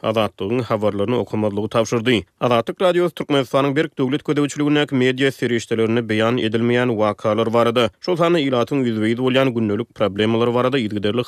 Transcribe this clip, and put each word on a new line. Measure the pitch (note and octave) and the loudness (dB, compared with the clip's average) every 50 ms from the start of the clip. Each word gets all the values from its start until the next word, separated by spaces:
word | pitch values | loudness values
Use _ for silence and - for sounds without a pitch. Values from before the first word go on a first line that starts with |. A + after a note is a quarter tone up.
| - | -4
Azatlygyň | A2+ A2 A2+ G#2+ G2+ - - G#2+ G2 A#2 B2+ A#2+ | -2 0 0 0 -2 -4 -6 -6 -4 -4 -4 -2
habarlaryny | - A#2+ G#2 G#2 G#2 G2 G2+ G2+ G#2+ B2 | -2 -2 0 0 0 0 0 -2 0 0
okamazlygy | A#2+ G2+ - - G#2+ G#2+ G#2+ G2+ G2+ G#2+ | -2 -2 -2 -2 -2 -2 -2 -2 -2 -4
tapşyrdy. | G#2+ - A#2+ A2+ - B2 A#2+ A2 B2 B2 G#2 F#2 - _ - | -2 0 -2 0 0 0 -2 0 0 0 0 -2 -6 _ -4
Azatlyk | - B2 A#2+ A#2 A2+ - - - | 0 2 2 2 0 -2 -2 0
Radiosu | G3+ F3+ F3 F3 F3 E3+ - | 0 2 2 2 0 0 -2
Türkmenistanyň | - C#3+ - D3 C#3 C3 - - C#3 C3+ C#3+ C3+ | -4 -4 0 0 0 0 0 0 0 0 0 0
berk | D3 E3 D#3 _ | -2 -2 -4 _
döwlet | - C#3 B2+ C3+ D3+ | -4 -2 -2 -2 -2
gödäwçiligindäki | - - D3+ C#3+ D3 C#3 - C#3+ D3 D3 D3 D3 D3 - C#3+ | -2 -2 -2 0 -2 -2 -2 -2 0 0 2 2 0 0 0
media | B2+ B2+ C3 C3 B2+ C#3 C3+ | 2 2 2 2 2 0 -2
serişdelerini | - - C#3 A#2+ A#2+ A2+ - - A#2 A2 A2+ A2 A2+ A#2+ | 0 -2 -2 -2 -2 -2 -2 -2 -2 0 0 0 0 0
beýan | A#2+ A2 A2 G#2+ A2 A2+ A#2+ B2+ - | 0 0 0 0 2 2 0 0 0
edilmeýän | A#2 G#2+ A2+ A#2 A#2+ A#2+ B2 B2 A#2+ | 0 0 0 2 2 2 2 0 0
wakalar | A#2 G#2 G#2+ G#2 G2+ - - A2+ G#2+ A2 A2+ A2+ A2 | 0 0 0 0 0 0 -2 0 0 0 0 2 2
barada, | A#2+ A#2 A#2+ A#2 B2 A#2+ G2+ - _ | 2 2 2 2 2 0 0 -2 _
şol | - - F3+ | -4 -2 0
sany | D3 E3+ E3+ F3 E3+ | 0 2 2 2 2
ilatyň | C#3+ C#3 C3 A#2+ A#2 - D3 C#3 C3 | 0 0 0 0 0 0 -2 -2 -2
ýüzbeýiz | A#2+ A2+ G#2+ G#2+ A2 A#2 | -2 -2 0 0 0 0
bolýan | A#2 C3 B2+ B2 C3 C3+ C3+ A#2+ | 0 0 0 2 2 2 2 0
günnälik | A#2 A2+ G#2 G2+ G#2+ A#2 - - | 0 0 0 -2 -2 -4 -6 -4
problemalar | - A2 G2+ F#2 G2 G#2+ A2 A2+ A2+ A#2 A#2+ A#2 | -2 -2 -2 0 0 0 2 2 2 0 0 0
barada | B2 B2 B2+ B2+ | 0 0 0 0
ýetgiderli | C#3 A2+ G#2 G#2+ G#2 F#2+ G#2 G#2+ A#2+ B2 | 0 -2 -2 -4 -2 -2 -2 -2 -2 -4